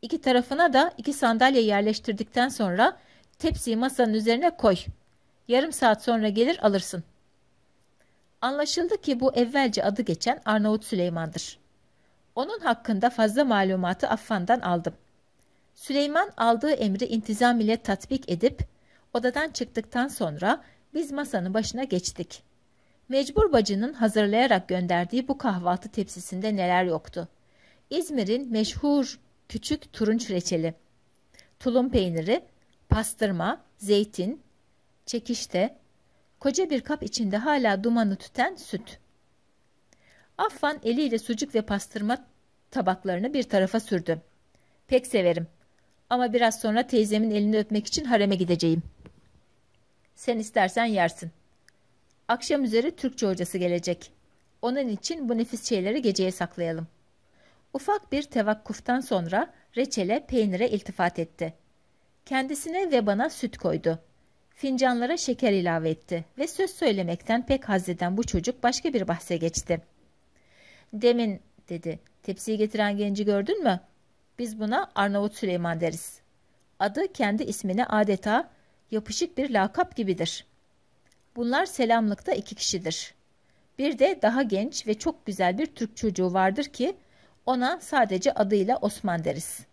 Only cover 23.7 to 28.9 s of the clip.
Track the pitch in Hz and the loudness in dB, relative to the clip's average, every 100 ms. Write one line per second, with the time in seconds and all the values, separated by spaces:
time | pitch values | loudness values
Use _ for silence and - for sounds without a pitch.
23.7 | 196 240 277 220 214 202 214 262 196 180 | 0 -2 0 2 4 2 4 4 4 2
24.7 | 180 180 175 175 240 262 277 262 180 175 | -2 0 0 0 -2 -2 -2 -2 0 0
25.7 | 180 214 - 190 - - 185 214 208 180 | -2 -4 -6 -6 -8 -10 -6 -2 0 2
26.7 | 180 185 160 - - 170 _ _ _ _ | 2 2 -2 -4 -12 -12 _ _ _ _
27.7 | _ _ 302 320 285 190 240 269 220 214 | _ _ -4 -2 -2 0 -2 0 -2 -2
28.7 | - 294 | 0 2